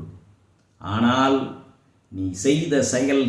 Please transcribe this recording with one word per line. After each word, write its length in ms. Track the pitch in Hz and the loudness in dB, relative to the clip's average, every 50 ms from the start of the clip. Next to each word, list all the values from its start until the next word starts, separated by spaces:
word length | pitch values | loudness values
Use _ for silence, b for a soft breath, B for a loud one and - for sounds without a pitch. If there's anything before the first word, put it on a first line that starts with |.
| 80 - - - - _ _ _ _ _ _ _ _ _ _ _ | -10 -14 -16 -20 -20 _ _ _ _ _ _ _ _ _ _ _
ஆனால் 580 | - 92 101 113 117 120 127 131 135 135 139 135 131 - - - - - - _ _ _ _ _ _ _ | -10 -6 -2 0 2 2 2 2 2 2 2 0 0 -4 -10 -14 -20 -20 -20 _ _ _ _ _ _ _
நீ 140 | - 95 95 95 90 - | -8 -6 -6 -6 -6 -2
செய்த 460 | - 135 147 160 165 165 147 135 123 | 0 2 2 2 2 0 0 0 0
செயல் 400 | - - 127 135 139 139 139 131 | 0 0 0 0 2 2 2 2